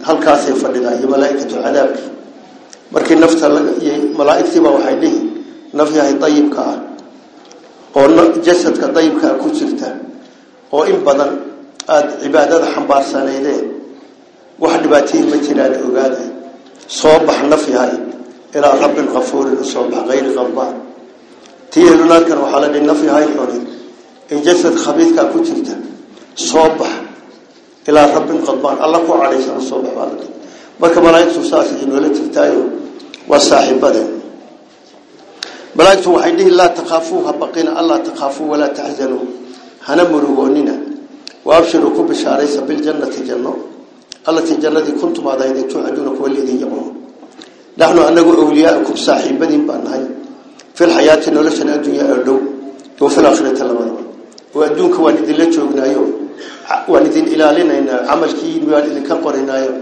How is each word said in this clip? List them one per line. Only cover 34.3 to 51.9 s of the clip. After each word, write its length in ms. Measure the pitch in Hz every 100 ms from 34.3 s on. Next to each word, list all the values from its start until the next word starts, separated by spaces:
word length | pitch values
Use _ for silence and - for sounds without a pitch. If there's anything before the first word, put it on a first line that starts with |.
| - - - - _ - - _ - - - - - - -
Malaa'igtu 340 | 180 190 175
waxay 200 | 170 170 170
dhihi, 160 | 185
laa 180 | 175 175
takhaafuu 540 | - 165 160 160 180 151
ha 80 |
baqina, 380 | 151 147 165 160 160
Allah 220 | 165 151
takhaafuu 480 | - - 139 139 151
walaa 200 | 151 143
taxzanuu, 520 | - 147 139 131 127 123 - - - - -
hana 220 | - 151 170
murugoonina. 680 | 151 143 127 135 147 - - - - - - - - 143
Wa 120 | 156
abshiruu 340 | 165 165 -
ku 120 | -
bishaaraysa 580 | - - 147 135 143 -
biljannati 600 | - 151 147 147 131 -
janno, 300 | 123 123 131 - - - - - - - -
allatii 320 | 160 165 151
jannadii 400 | 151 156 147 143
kuntum 300 | 170 - 135
aad 140 | 131
ahaydeen 260 | 131 131 -
tuucaduuna 440 | - - - 139
kuwa 180 | 131 139
la 100 | 139
idin 200 | 127 127
yaqo. 220 | 127 - - - - - - - - - - -
Naxnu 240 | - 339
annagu 280 | 302 330 320
awliyaa'ukum 640 | - 294 147 160 - - -
saaxiibadiin 640 | - 139 131 135 165 147 151
baan 180 | 127
nahay. 200 | 120 131 131 - - - - - -
Fil 160 | - 170
xayaati 420 | 160 147 156 160
noloshan 380 | 151 156 - -
adduunyaa 420 | 147 147